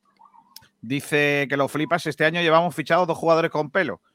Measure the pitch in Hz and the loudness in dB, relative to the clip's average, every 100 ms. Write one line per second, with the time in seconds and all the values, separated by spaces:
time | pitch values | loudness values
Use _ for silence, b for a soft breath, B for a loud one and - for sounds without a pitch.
0 | _ _ _ _ _ - B _ 113 139 | _ _ _ _ _ -20 B _ -8 -6
1 | - 147 147 143 135 139 135 143 151 170 | -2 0 2 0 -2 -2 -2 -2 -2 -2
2 | 156 - 156 170 170 160 175 143 151 170 | -4 -2 0 0 2 2 2 -4 0 2
3 | 175 156 160 160 165 151 151 196 156 90 | 2 0 2 2 2 -2 -2 -2 -2 -6
4 | _ | _